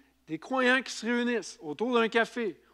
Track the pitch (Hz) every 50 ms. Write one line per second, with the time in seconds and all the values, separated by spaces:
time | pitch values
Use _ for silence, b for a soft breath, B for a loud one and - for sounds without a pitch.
0 | b b b b _ - 160 170 - - 262 262 254 247 254 262 - - - -
1 | 220 233 240 240 240 240 240 214 170 - - - - 151 147 - 214 254 247 233
2 | 226 220 - 233 220 - - 240 233 190 - - _ _